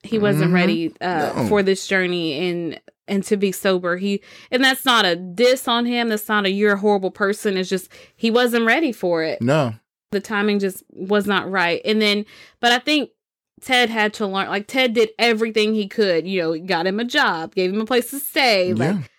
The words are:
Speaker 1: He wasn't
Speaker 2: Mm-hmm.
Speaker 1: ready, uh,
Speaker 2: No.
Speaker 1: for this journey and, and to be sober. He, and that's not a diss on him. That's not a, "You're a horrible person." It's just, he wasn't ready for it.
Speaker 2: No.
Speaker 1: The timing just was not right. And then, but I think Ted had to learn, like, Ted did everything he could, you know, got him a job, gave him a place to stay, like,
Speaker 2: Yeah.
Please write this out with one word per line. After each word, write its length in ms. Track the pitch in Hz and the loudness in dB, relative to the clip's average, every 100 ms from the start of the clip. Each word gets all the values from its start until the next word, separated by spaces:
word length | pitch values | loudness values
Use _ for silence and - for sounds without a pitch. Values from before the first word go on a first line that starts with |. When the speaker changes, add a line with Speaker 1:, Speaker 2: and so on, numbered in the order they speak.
Speaker 1:
He 160 | - 220 | -4 0
wasn't 260 | 208 151 165 | 2 2 4
Speaker 2:
Mm-hmm. 60 | |
Speaker 1:
ready, 400 | 180 180 165 160 - | 4 2 0 -4 -6
uh, 320 | 180 165 143 - | -4 -2 -2 -2
Speaker 2:
No. 120 | 123 | 0
Speaker 1:
for 160 | 208 | 2
this 240 | 190 190 - | 2 0 0
journey 600 | 190 180 175 165 139 180 | -2 0 -2 -4 -4 -4
and, 300 | 175 165 - _ _ - | -4 -6 -10 _ _ -6
and 160 | 196 185 | -4 -2
to 120 | 208 | 0
be 160 | 196 | 0
sober. 420 | 185 196 185 180 180 | 0 0 0 0 -4
He, 260 | 202 202 - - - | -2 -4 -6 -20 -4
and 100 | 254 | 0
that's 200 | 269 262 262 | 2 2 2
not 200 | 233 185 | 4 4
a 100 | 170 | 0
diss 500 | 185 175 247 262 254 | -4 2 2 2 0
on 180 | 240 240 | -2 0
him. 240 | 240 233 | -2 -2
That's 180 | 214 220 | -2 0
not 180 | 214 196 | 0 2
a, 60 | |
"You're 220 | 196 208 | 2 2
a 40 | 196 | 2
horrible 320 | 208 202 185 | 2 0 0
person." 440 | - 196 208 214 190 | -2 -2 -2 -2 -2
It's 120 | 185 | -2
just, 180 | 185 - - - _ | -4 -6 -20 -20 _
he 140 | 226 | 0
wasn't 340 | 233 247 233 226 | 2 2 2 2
ready 260 | 269 311 | 2 0
for 320 | 214 180 165 | -2 -2 0
it. 180 | 160 - | -2 -2
Speaker 2:
No. 340 | 120 156 123 110 _ _ - | 2 2 0 -4 _ _ -8
Speaker 1:
The 80 | 202 | -6
timing 400 | - 208 208 202 | -2 0 0 0
just 240 | 196 185 - | -2 -6 -16
was 340 | - 190 208 202 | -12 -2 0 2
not 240 | 190 180 | -2 -2
right. 300 | 190 175 170 - | 0 0 0 0
And 160 | 214 | 0
then, 240 | 208 202 208 - - _ | 2 0 -4 -14 -20 _
but 140 | 240 | 0
I 60 | 240 | 2
think 320 | 269 302 247 _ _ _ _ _ | 2 -2 -2 _ _ _ _ _
Ted 280 | - 247 240 | -2 0 2
had 240 | 226 208 - | 0 -2 -2
to 120 | 202 | -4
learn, 220 | 196 185 | -4 -2
like, 180 | 196 208 | -4 -4
Ted 260 | 269 254 | -2 0
did 160 | 226 220 - | 2 0 2
everything 540 | 233 220 226 214 214 | 0 2 0 0 0
he 140 | 220 196 | 0 -2
could, 400 | - 202 165 170 | 0 2 2 0
you 140 | 190 | -2
know, 160 | 165 160 | 0 -2
got 260 | 180 170 185 | -2 -2 0
him 120 | 202 | -2
a 60 | 240 | -2
job, 500 | 294 240 165 165 - | 0 0 0 -4 -2
gave 180 | 180 | -2
him 60 | 202 | -2
a 40 | 220 | 0
place 240 | 247 247 | 0 -2
to 80 | 277 | -6
stay, 540 | - 320 262 196 180 | -6 0 2 2 2
like, 220 | 110 143 202 | 0 0 -2
Speaker 2:
Yeah. 60 | 123 | -6